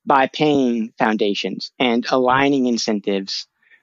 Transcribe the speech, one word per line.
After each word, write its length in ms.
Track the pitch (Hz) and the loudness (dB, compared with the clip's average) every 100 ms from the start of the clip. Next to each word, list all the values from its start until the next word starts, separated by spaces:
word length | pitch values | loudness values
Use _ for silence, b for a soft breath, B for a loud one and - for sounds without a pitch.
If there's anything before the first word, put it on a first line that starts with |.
by 220 | - 139 131 | 0 2 2
paying 640 | - 151 139 127 120 110 - | 0 2 2 2 0 -4 -2
foundations 720 | 117 107 104 101 95 104 - - | -2 0 0 -2 -6 -8 -10 -4
and 260 | 127 117 117 | 0 0 0
aligning 560 | 135 123 131 139 143 123 | 0 2 2 2 2 0
incentives 800 | 113 - 104 101 98 98 - - b b b | 0 -2 -4 -2 -4 -4 -10 -12 b b b